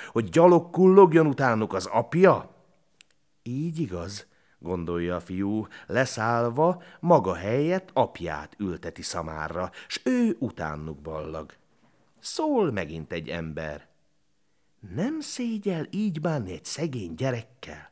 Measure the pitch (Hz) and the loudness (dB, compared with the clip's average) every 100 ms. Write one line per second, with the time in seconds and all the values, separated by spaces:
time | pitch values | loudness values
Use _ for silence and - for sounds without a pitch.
0 | - 117 101 160 175 170 170 170 185 190 | -4 -4 2 6 8 8 4 4 8 10
1 | 185 160 151 131 131 110 110 95 95 113 | 10 8 4 2 2 2 0 -4 -2 -2
2 | 120 170 185 107 - - _ _ _ _ | 0 6 6 6 -2 -18 _ _ _ _
3 | - _ _ _ 120 131 170 160 120 87 | -20 _ _ _ -10 -6 -6 -4 -6 -6
4 | 87 104 - _ _ _ 85 90 85 87 | -8 -12 -16 _ _ _ -6 -6 -4 -4
5 | 87 87 - 92 98 107 107 - - 110 | -2 -4 -6 -6 -4 -4 -6 -14 -4 -2
6 | 131 - 110 117 120 123 165 175 - - | -2 -2 -2 0 -2 2 0 0 -10 -6
7 | 170 156 95 87 98 127 156 185 - 135 | 4 4 4 -2 -2 -2 0 -2 -2 -2
8 | 110 - 85 73 78 - 98 78 85 - | -2 -2 -8 -8 -10 -8 -6 -6 -10 -10
9 | 80 90 80 78 78 82 92 - - - | -8 -8 -8 -8 -6 -6 -8 -10 -12 -6
10 | 254 247 233 - 113 - 78 76 78 73 | -2 0 0 0 -6 -6 -8 -6 -10 -10
11 | 78 78 78 80 78 - _ _ _ _ | -10 -10 -8 -10 -12 -20 _ _ _ _
12 | _ _ - - 311 262 175 101 78 82 | _ _ -8 -4 0 2 2 0 -4 -8
13 | 76 87 73 85 80 76 78 76 - _ | -8 -8 -6 -8 -8 -8 -8 -10 -16 _
14 | _ _ _ _ _ _ _ _ 101 104 | _ _ _ _ _ _ _ _ -12 -6
15 | 233 320 - - 233 220 202 165 - 196 | -4 -4 -8 -6 -6 -4 -4 -4 -4 -4
16 | 214 156 165 151 92 82 - - 160 127 | -4 -2 -2 -2 -6 -10 -10 -6 -4 -6
17 | 87 80 131 120 - _ - 73 - | -8 -4 -4 -4 -8 _ -16 -16 -20